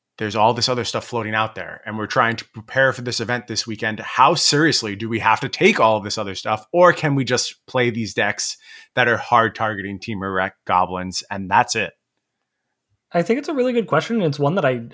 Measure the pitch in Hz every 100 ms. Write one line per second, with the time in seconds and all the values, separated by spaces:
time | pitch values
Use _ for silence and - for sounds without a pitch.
0 | _ - 107 107 110 117 117 123 110 113
1 | - 117 107 110 110 - 82 - 110 107
2 | 104 135 117 113 - - - 135 135 117
3 | 123 113 110 123 120 110 - 107 110 104
4 | 104 - 135 160 - 143 160 - 110 98
5 | 113 113 110 107 135 - 185 - 113 107
6 | 101 - 101 95 110 110 - 175 180 -
7 | 151 139 120 123 - - - 127 120 117
8 | 104 104 104 - - - - - - -
9 | 120 110 - 117 110 - 110 101 98 98
10 | - 104 98 95 92 - - 92 90 92
11 | 92 90 - 98 92 104 123 113 92 -
12 | _ _ _ _ _ _ _ _ _ _
13 | _ 175 170 247 294 285 247 240 190 147
14 | 156 233 170 143 143 190 139 127 117